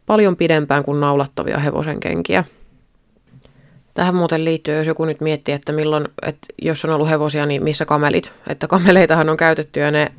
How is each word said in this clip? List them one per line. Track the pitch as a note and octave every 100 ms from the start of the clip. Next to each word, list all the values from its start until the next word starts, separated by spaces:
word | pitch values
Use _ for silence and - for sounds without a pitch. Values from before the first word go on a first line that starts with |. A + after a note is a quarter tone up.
| -
paljon | G#3+ G3+ F3+
pidempään | E3 D#3 D3 C#3+
kuin | C#3 D3
naulattavia | C#3+ C#3+ C#3 - - -
hevosen | D3 - D3+ -
kenkiä. | E3 E3 E3+ F#3 D#3+ - - _ _ _ _ _ _ - - _ _ - _
Tähän | - F3+ F3+
muuten | E3+ D#3+ D#3+
liittyy, | D#3+ D3+ D#3
jos | D#3
joku | D#3+ D#3+
nyt | D3
miettii, | D#3 D3 D3 C#3+
että | D3+
milloin, | D3+ D3+ D3+ D3 -
että | - - - -
jos | D#3+ D3+ D#3+
on |
ollut | D#3 D#3
hevosia, | D#3 D3+ D3 D3
niin | C#3
missä | D3+ D3 -
kamelit? | D3 D3 D3+ - - -
Että | C#3+ D#3+
kameleitahan | F3+ F3+ F#3 E3 E3 D#3
on | D#3+
käytetty | E3 D#3 D3+ D3
ja | D3
ne | D3+ D3+